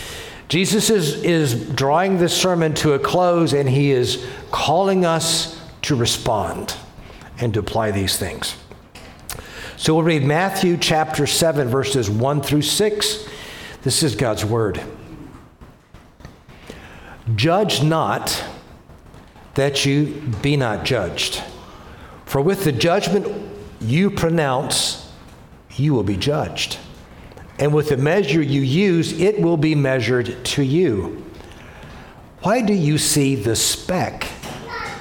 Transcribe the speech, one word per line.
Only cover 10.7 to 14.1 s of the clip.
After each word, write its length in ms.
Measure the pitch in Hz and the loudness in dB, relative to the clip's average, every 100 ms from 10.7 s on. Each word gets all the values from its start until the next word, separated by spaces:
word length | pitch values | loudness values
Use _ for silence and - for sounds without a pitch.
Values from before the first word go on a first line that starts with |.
| 175 | 2
chapter 500 | - 160 156 - 143 | 2 2 0 0 0
seven, 400 | - 165 147 127 | 2 2 2 2
verses 420 | 131 123 135 104 | 0 0 0 0
one 320 | 107 131 147 | 2 2 0
through 220 | 143 147 | 2 0
six. 640 | 147 - 214 208 - - - - - - - - | 2 2 2 2 0 -2 -8 -14 -16 -16 -16 -6
This 180 | 135 - | -2 0
is 140 | 160 | 0